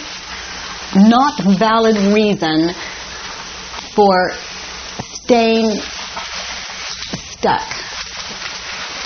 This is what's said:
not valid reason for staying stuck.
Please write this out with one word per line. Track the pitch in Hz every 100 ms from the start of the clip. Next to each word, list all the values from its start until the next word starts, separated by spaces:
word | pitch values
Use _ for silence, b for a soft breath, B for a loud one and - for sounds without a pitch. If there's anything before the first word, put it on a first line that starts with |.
| - - - - - - - - - 190
not | 214 233 277 - 180 185
valid | 220 226 226 208 196
reason | 208 214 196 165 156 165 180 B B B B - - - - - - - -
for | 202 185 180 - - - - - - - - -
staying | - 240 226 226 220 202 - - - - - - - - - - - - - - -
stuck. | - - - - - - - - - - - - - - - - -